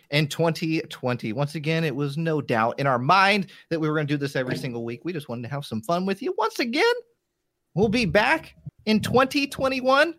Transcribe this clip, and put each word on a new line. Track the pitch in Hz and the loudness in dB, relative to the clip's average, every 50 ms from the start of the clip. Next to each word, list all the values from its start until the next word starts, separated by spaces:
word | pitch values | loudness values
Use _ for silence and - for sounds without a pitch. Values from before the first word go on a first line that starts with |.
| _ - | _ -4
in | - 143 156 143 | -2 0 0 0
twenty | - - 160 170 160 160 - 160 160 160 - | 0 0 0 0 0 -2 -2 -2 -2 -4 -4
twenty. | - - - - 127 123 117 - 117 107 | -6 -10 -6 -4 -4 -4 -4 -4 -6 -4
Once | 123 143 143 - | -4 -4 -4 -4
again, | 165 143 156 165 165 165 | -6 -4 -2 -2 -2 -2
it | 156 120 | -2 -2
was | 135 147 143 139 | -4 -4 -4 -4
no | 147 165 165 156 151 | -4 -2 -2 -2 -2
doubt | 127 - 131 113 110 117 120 - | -2 0 2 2 2 2 2 0
in | 139 | 2
our | 139 131 120 | 2 2 2
mind | 123 139 175 196 190 196 202 214 180 - - - - _ | 4 4 6 6 6 6 4 2 0 -4 -8 -18 -8 _
that | 165 165 | -4 -2
we | 160 151 | -2 0
were | 151 | 0
gonna | 156 151 | -2 -2
do | 139 151 | -2 -2
this | 147 143 139 - | -2 -2 -2 -2
every | 143 131 127 127 | -2 -2 -2 -4
single | 127 135 135 117 117 117 | -4 -6 -6 -6 -6 -6
week. | 117 120 120 - | -8 -8 -8 -8
We | 165 185 | -8 -8
just | 156 131 - | -8 -8 -8
wanted | 120 117 120 | -8 -8 -8
to | 113 | -8
have | 143 139 143 | -8 -8 -8
some | - - 220 - | -8 -8 -6 -2
fun | - 170 175 185 | -2 0 0 0
with | 190 196 - - | -2 -4 -4 -4
you. | 370 381 - | -4 -2 -2
Once | 440 453 440 - | -2 -2 -2 -2
again, | 311 240 226 302 381 466 480 494 480 _ _ _ _ _ _ _ _ _ _ _ _ _ - | -4 -2 0 2 2 2 2 0 -4 _ _ _ _ _ _ _ _ _ _ _ _ _ -2
we'll | 160 208 233 | 0 2 2
be | 190 254 240 | 2 2 0
back | 180 143 202 214 262 311 320 - - - - - - - _ _ | 2 4 4 4 4 2 0 0 -6 -18 -20 -18 -20 -20 _ _
in | - 214 214 | 0 2 2
twenty | 214 - - 240 262 262 - 294 277 | 2 2 4 4 4 4 2 0 -2
twenty-one, | 277 - - 269 262 262 262 247 254 262 269 302 339 330 | -2 -2 -2 -2 0 0 0 2 4 4 6 4 4 0